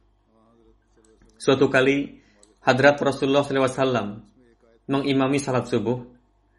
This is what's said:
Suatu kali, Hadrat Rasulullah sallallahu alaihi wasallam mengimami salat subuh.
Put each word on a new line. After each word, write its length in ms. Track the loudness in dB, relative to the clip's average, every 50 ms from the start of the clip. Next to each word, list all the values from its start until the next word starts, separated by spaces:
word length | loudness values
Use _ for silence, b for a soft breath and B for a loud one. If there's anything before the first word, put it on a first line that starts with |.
| _ _ _ _ _ _ _ _ _ _ _ _ _ _ _ _ _ _ _ _ _ _ _ _ _ _ _
Suatu 320 | -6 -2 0 2 2 2 2
kali, 480 | 2 2 2 2 0 -2 -4 -8 b b b b b b b _ _ _ 0
Hadrat 320 | 0 2 4 4 4 4
Rasulullah 480 | 4 0 -2 -2 0 0 0 2 0 0
sallallahu 240 | 0 0 0 0 0
alaihi 80 | 0
wasallam 300 | -2 -2 0 0 -2 -4 -6 -10 -14 -18 -20 _ _ _ _ _ _ _ _ _ _ _ -4
mengimami 480 | -4 -2 0 0 0 0 0 0 -2
salat 320 | -2 -2 -2 -4 -4 -2 -2
subuh. 320 | -4 -4 -2 -4 -4 -6 -8 -14 -20 _ _ _ _ _ _ _ _